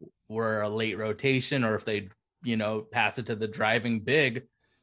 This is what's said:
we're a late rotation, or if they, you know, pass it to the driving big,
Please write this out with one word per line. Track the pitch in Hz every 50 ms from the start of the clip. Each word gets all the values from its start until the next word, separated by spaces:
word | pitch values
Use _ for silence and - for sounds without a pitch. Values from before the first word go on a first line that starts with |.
| - - - _ _ -
we're | 110 113 113 110 110 107
a | 107 104
late | 107 110 110 110 95 110
rotation, | 107 110 104 - - 135 135 131 131 - 147 135 120
or | 110 107
if | 104 -
they, | 113 107 104 98 92 - _ _ _ _ _ -
you | 120 113 110
know, | 104 107 110 107
pass | 107 - - 120 110 107 - 131
it | 110 -
to | 117
the | 104 110 104
driving | 101 - 110 107 117 120 107 120 113 107
big, | 104 123 139 156 143 127 113 120 - _ _ _ _ _ _ _